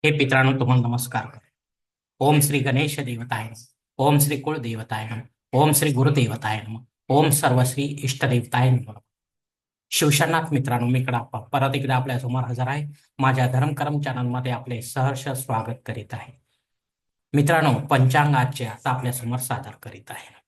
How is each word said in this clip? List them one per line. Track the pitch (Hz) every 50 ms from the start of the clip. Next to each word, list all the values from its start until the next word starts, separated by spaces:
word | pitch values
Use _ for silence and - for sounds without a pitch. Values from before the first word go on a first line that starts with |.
| -
हे | 156 151 143
पितरांनो, | 139 131 135 131 131 135 135 131
तुम्हाला | 127 117 127 127 120
नमस्कार | 117 120 120 - - - 120 -
करतो. | - - - _ _ _ _ _ _ _ _ _ _ _ _ _ _ _ _
ओम | 131 143 151 151
श्री | 143 143 143 143
गणेश | 127 139 123 131 156 147 - -
देवताय | 143 123 120 113 117 123 117 110 110
नमः. | 110 - - - _ _ _ _ _ _
ओम | - 131 143 147 147
श्री | 147 147 151 135
कुळ | - 151 156 156
देवताय | 123 117 113 110 107 - - 110 110 110
नमः. | 113 113 120 - _ _ _ _ -
ओम | 127 151 156 147
श्री | - 156 151 139
गुरु | 123 131 147
देवताय | 143 147 123 107 110 113 - 107 110 107 104 107
नमः. | 110 117 - _ _ _ _ _
ओम | 131 143 156 160
सर्व | - - - 139 127 127 127
श्री | - - - 139
इष्ट | 147 - - - 127 - - -
देवताय | 127 123 120 113 - - 127 127 131
नमः. | 127 120 - - 107 - _ _ _ _ _ _ _ _ _ _ _ _ _ _ _ _ _ _
शिवशरणात | - - 160 151 147 - 170 156 165 165 160 - 147
मित्रांनो, | 131 131 - 123 120 117
मी | 123 127 127
इकडं | 127 - 123
आप-, | 120 117 - - 110
परत | - - - 139 135 135 131
एकदा | 143 131 131 131
आपल्या | 127 127 135 123 120
समोर | 131 120 120 127 120
हजर | 117 123 120 127 127
आहे. | 139 147 151 147 - _ _ _ _ -
माझ्या | 135 131 135 131 127
धर्मकरम | 123 127 127 139 151 147 - 147 147 151 143
चॅनलमध्ये | 143 139 127 123 123 123 123 123 127 131 123
आपले | 117 - 127 123 110 -
सहर्ष | - - 139 131 139 135 127 - 139
स्वागत | 131 127 - - 127 - - 117 117 - _
करीत | - 110 113 104 - -
आहे. | - - - - _ _ _ _ _ _ _ _ _ _ _ _ _ _ _ _ _ _ _ -
मित्रांनो, | 143 143 147 170 160 156 147 123
पंचांग | 110 - - 151 131 131 127 127 151 147 147 147
आजचे | 131 123 127 - - 127
आता | 110 - - - 139
आपल्या | 127 127 127 123 120
समोर | - 117 117 123 123
सादर | - - 123 107 - 107
करीत | - _ - - - 101 101 -
आहे. | - - - - - - _